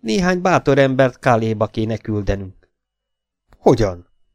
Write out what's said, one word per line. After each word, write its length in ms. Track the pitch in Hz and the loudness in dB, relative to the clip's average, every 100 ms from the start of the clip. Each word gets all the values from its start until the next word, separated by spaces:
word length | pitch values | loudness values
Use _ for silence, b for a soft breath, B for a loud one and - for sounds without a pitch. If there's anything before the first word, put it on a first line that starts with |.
„Néhány 400 | 226 214 180 180 | -2 -2 0 0
bátor 360 | 185 156 - 139 | 0 0 2 2
embert 420 | 135 131 131 - | 2 2 0 0
Calais-ba 480 | 139 117 110 107 107 | 0 0 0 -4 -4
kéne 300 | - 110 110 | -4 -6 -6
küldenünk.” 720 | - 107 101 98 92 - _ _ _ _ _ _ _ _ _ _ | -6 -4 -4 -6 -8 -18 _ _ _ _ _ _ _ _ _ _
„Hogyan?” 520 | - 139 104 90 - _ _ | 2 2 0 -4 -18 _ _